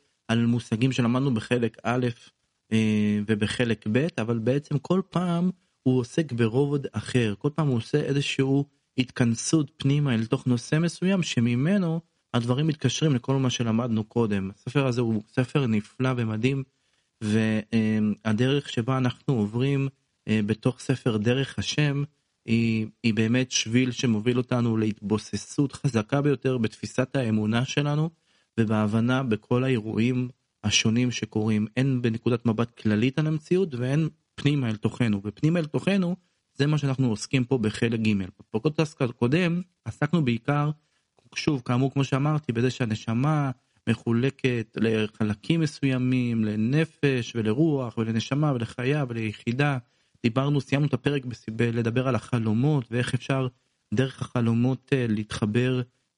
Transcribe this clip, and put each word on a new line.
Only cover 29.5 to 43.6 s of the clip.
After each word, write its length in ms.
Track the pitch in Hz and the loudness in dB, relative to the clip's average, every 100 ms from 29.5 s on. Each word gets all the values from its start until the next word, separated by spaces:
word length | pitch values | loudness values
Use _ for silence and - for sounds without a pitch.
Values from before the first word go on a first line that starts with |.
| 123 | 0
האירועים 640 | 131 123 107 104 120 127 127 - _ _ 107 | 2 0 -2 0 0 0 -4 -8 _ _ 0
השונים 460 | - 113 113 123 | 2 2 2 0
שקורים, 560 | 120 110 110 110 107 110 - | -2 -4 -2 0 0 -2 -2
הן 240 | 135 123 | 0 0
בנקודת 440 | 120 113 120 120 120 | -2 0 2 2 2
מבט 260 | 113 117 - | 0 -2 -2
כללית 380 | 110 107 127 147 | 2 4 2 2
על 80 | 156 | 0
המציאות, 480 | 156 - 180 190 120 | -2 0 0 0 -2
והן 340 | 123 143 156 - _ - | 0 0 0 -4 _ -2
פנימה 340 | 143 147 123 | 0 0 -2
אל 60 | 107 | 0
תוכנו. 460 | 110 - 120 101 | -2 0 0 0
ופנימה 360 | 101 - 151 175 | -2 -2 0 0
אל 60 | 151 | -2
תוכנו, 500 | 131 180 196 175 180 _ _ _ | -2 0 0 0 -4 _ _ _
זה 140 | - 147 | -2 0
מה 100 | 151 | 2
שאנחנו 320 | 139 131 127 | 0 2 0
עוסקים 340 | 104 - 131 | 0 0 0
פה 140 | 120 131 | 2 0
בחלק 420 | 107 - 117 113 | 0 0 0 2
ג'. 140 | 110 101 92 - - | 2 2 -2 -12 -8
בפודקאסט 480 | 110 156 151 156 - | -2 -2 0 -4 -2
הקודם 600 | 123 - 120 160 175 170 - _ - | -4 0 0 2 0 -2 -6 _ -12
עסקנו 400 | - 147 175 131 | -4 -2 0 0
בעיקר, 460 | 117 - 147 147 151 _ _ _ _ _ - | -2 -2 0 0 -4 _ _ _ _ _ -4
שוב, 260 | - 143 - | -2 -2 0
כאמור, 280 | 123 135 | 0 2
כמו 100 | 139 | 0
שאמרתי, 480 | 135 131 147 151 - | 0 0 0 -2 -2
בזה 180 | 117 123 | 0 0
שהנשמה 840 | - 120 107 - 113 143 156 139 - | 0 -4 -4 -4 -2 0 0 -2 -6